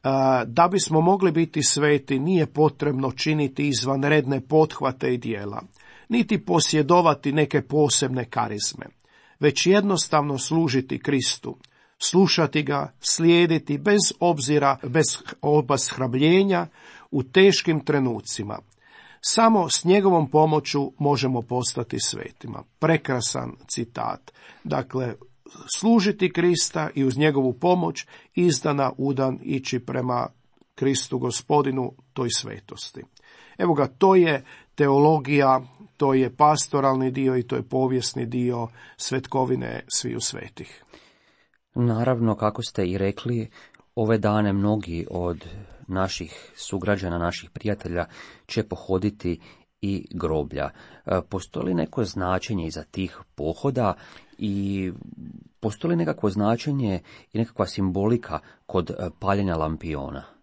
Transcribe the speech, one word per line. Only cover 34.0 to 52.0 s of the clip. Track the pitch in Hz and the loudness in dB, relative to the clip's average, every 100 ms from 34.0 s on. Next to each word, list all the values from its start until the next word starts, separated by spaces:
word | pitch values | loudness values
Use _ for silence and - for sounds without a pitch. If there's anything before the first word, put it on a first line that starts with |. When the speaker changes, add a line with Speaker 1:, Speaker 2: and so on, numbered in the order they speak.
| 190 190 | 4 6
Speaker 1:
je | 175 139 - - _ - | 4 0 -6 -20 _ 0
teologija, | 143 139 147 156 131 143 139 131 127 _ - _ | 4 6 6 4 2 2 4 2 -2 _ -20 _
to | 143 | 2
je | 131 123 - | 4 2 4
pastoralni | 151 151 - 143 135 131 131 | 4 4 0 0 0 0 -2
dio | 131 131 127 | -2 0 0
i | |
to | 120 127 | -2 -6
je | - | -4
povijesni | 131 131 127 117 - 117 | -2 -2 -2 -4 -6 -6
dio | 123 123 120 117 - - - | -4 -2 -4 -8 -12 -20 -10
svetkovine | - 131 131 135 127 127 120 117 - | -6 -6 -4 -2 0 -2 -4 -10 -4
sviju | - 123 113 | -4 -4 -4
svetih. | - - - - - - _ - _ _ _ _ _ _ _ - | -4 -6 -14 -18 -20 -20 _ -20 _ _ _ _ _ _ _ -2
Speaker 2:
Naravno, | 120 113 120 123 117 101 | 0 0 0 0 0 0
kako | 107 - | -2 -4
ste | 113 - 92 | -8 -4 -2
i | 95 | 0
rekli, | 98 - 120 120 110 - - _ _ - | -2 -4 -6 -6 -8 -14 -20 _ _ -4
ove | 110 110 | 0 2
dane | 104 107 104 | 2 2 2
mnogi | 98 101 107 101 82 85 | 2 0 0 -4 -8 -6
od | 87 87 82 85 98 104 - - | -4 -4 -6 -10 -18 -20 -20 -8
naših | 95 95 - 82 - - - | -4 -4 -4 -12 -16 -20 -18
sugrađana, | - 98 92 101 92 87 | -10 -6 -2 -2 -2 -4
naših | 87 - - | -4 -6 -14
prijatelja | - 107 101 - 87 85 - - - _ | -8 -6 -6 -6 -6 -6 -10 -20 -20 _
će | - | -6
pohoditi | 107 87 - 92 104 104 90 82 - - _ _ | -6 -8 -4 -2 -2 -4 -6 -6 -10 -20 _ _
i | 101 95 - | -6 -6 -6
groblja. | 85 82 78 69 67 69 - - - - | -8 -4 -2 -4 -6 -8 -10 -20 -16 -4
E, | 92 - | -4 -4
postoji | 95 - - 135 | -10 -8 -8 -4
li | |
neko | 175 160 - | -4 -4 -4